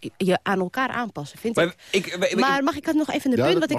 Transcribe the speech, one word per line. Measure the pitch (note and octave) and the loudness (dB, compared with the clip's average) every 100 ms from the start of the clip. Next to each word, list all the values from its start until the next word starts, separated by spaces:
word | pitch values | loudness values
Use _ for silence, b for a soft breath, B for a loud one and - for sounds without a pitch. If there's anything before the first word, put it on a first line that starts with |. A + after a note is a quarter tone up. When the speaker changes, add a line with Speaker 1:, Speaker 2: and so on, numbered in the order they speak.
| D#3+ - | -14 -2
Speaker 1:
je | F#3 F#3 | 2 2
aan | - F#3+ | 2 -2
elkaar | F3+ - C4 | -2 -2 -4
aanpassen, | - A#3 D#3+ C#3+ - | -4 -6 -8 -12 -8
vind | A3 A3 | -4 0
Speaker 2:
Maar | |
Speaker 1:
ik. | E3+ - B | 0 -2 B
Speaker 2:
ik, | G3+ E3+ F3+ | -2 -2 -2
we, | C4+ | 0
we, | G3+ | 2
Speaker 1:
Maar | C4+ C#4 | 2 2
mag | C#4 D4+ | 0 -2
ik | D#4+ | 0
het | D#4 | 0
nog | D4+ | 0
even | D4 C#4 | 0 0
een | A#3 | 2
Speaker 3:
Ja, | |
Speaker 1:
punt | C#4 F4 | 4 2
Speaker 3:
dat | |
Speaker 1:
wat | |
ik | - | 2